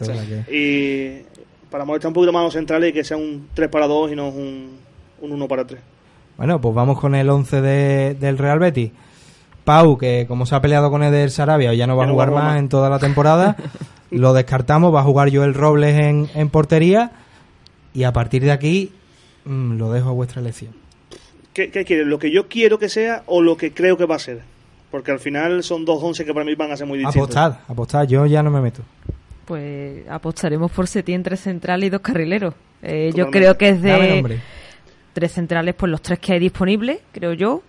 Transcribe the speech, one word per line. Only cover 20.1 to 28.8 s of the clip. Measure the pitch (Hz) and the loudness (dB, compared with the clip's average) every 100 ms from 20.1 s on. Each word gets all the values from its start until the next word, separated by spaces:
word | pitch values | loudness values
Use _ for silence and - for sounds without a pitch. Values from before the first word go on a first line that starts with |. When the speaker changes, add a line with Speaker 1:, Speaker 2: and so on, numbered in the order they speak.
Speaker 2:
vuestra | 123 123 127 | -2 -6 -8
elección. | 120 - 113 - _ _ _ - _ _ _ | -10 -12 -16 -20 _ _ _ -20 _ _ _
Speaker 1:
¿Qué, | - 180 | -6 -6
qué | 196 185 | -6 -2
quieres? | 165 147 | 0 0
¿Lo | 147 | -2
que | 151 | 0
yo | 175 202 | 0 -2
quiero | 233 220 214 | 2 2 2
que | 208 | -2
sea | 220 226 226 - | -2 -4 -6 -2
o | 175 | 2
lo | 170 160 | 2 2
que | 160 | -4
creo | - 180 175 | 0 0 2
que | 170 | 0
va | 156 | -4
a | |
ser? | - 120 120 _ _ _ _ | -8 -14 -18 _ _ _ _
Porque | 139 123 | -10 -6
al | 135 | -6
final | 147 151 165 180 | -6 -4 -2 -4
son | 170 165 160 | -4 -4 -2
dos | 156 | -2
once | 170 156 151 | -4 -6 -6
que | |
para | 151 151 | -6 -4
mí | 151 | -2
van | 151 | -4
a | 139 | -6
ser | 143 | -8
muy | 139 | -4
distintos. | 135 135 135 143 | -2 0 0 0
Speaker 2:
Apostad, | 160 123 - | 0 -2 -10
apostad, | 120 120 147 143 | -8 -4 -2 2
yo | 135 147 | 2 4
ya | 151 | 2
no | 151 | 2
me | 143 | 0
meto. | 123 - | -2 -4